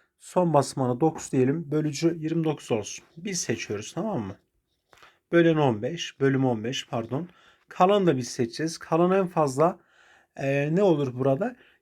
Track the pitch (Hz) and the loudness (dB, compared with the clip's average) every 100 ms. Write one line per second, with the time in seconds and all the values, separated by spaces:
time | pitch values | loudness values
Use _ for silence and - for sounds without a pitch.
0 | _ _ - 185 175 143 131 139 123 120 | _ _ -4 -2 2 2 2 -2 -2 2
1 | 160 - - 135 131 165 147 151 151 135 | 0 0 -2 2 2 0 -2 -2 -2 0
2 | 170 165 156 165 156 143 - 113 101 - | -2 -2 -4 -2 -2 -4 -4 -4 -4 -14
3 | - 165 202 180 - 113 - 104 - - | -18 -14 -8 -6 -4 -6 -6 -8 -8 -8
4 | 220 156 98 - _ _ _ _ _ _ | -6 -6 -6 -12 _ _ _ _ _ _
5 | - _ _ 170 165 156 139 104 123 170 | -20 _ _ 4 4 4 2 2 -4 -8
6 | - - 139 131 131 110 113 139 - 123 | -10 0 0 2 0 0 -4 -8 -6 -8
7 | 113 135 180 _ _ _ _ - 185 208 | -6 -6 -8 _ _ _ _ 2 4 4
8 | 175 131 120 - 117 - 160 - - 160 | 2 0 -4 -4 -4 -4 -8 -8 -2 2
9 | 180 190 185 165 143 127 170 196 _ _ | 4 2 2 0 0 2 2 0 _ _
10 | _ _ _ - 139 139 147 175 202 147 | _ _ _ -6 -2 0 0 2 4 4
11 | 135 120 135 135 233 247 _ _ | 0 0 0 0 -2 -6 _ _